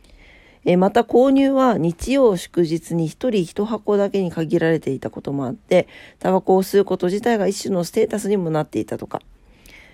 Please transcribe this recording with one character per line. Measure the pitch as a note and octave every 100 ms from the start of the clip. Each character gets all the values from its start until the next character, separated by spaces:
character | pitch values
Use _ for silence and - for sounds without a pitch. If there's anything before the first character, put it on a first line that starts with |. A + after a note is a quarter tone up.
| _ - - - _ _
え | - F3+
ー、 |
ま | F#3+
た | A#3+
購 | A#3 A#3 C4+
入 | C4+ C4+
は | C4+ B3+ G3
日 | E3 E3 -
曜 | C#4 B3 F3
祝 | - -
日 | E3 E3 - E3+
に | D#3
一 | - B3+
人 | G#3+
一 | E3 - G#3
箱 | A#3 - G3+
だ | G3+
け | G3
に | F3+
限 | E3 D#3+ E3+
ら | E3
れ | D#3+
て | C#3+
い | C3
た | -
こ | -
と | -
も | C#3 B2
あ |
っ | -
て、 | - F3+ - - - _
タ | -
バ | F#3
コ | - F#3
を |
吸 | F#3+ G3
う | F#3+
こ | F#3
と | F3+
自 | G3+
体 | A#3+ A3+
が | F#3+
一 | G3+
種 | -
の | F#3
ス | E3
テ | A3 A3
ー |
タ | G#3+
ス | G3
に | G#3
も | E3
な | D#3
っ | D3+
て | G#2+
い | G#2
た | A2
と | -
か。 | - - _ _ _ - - -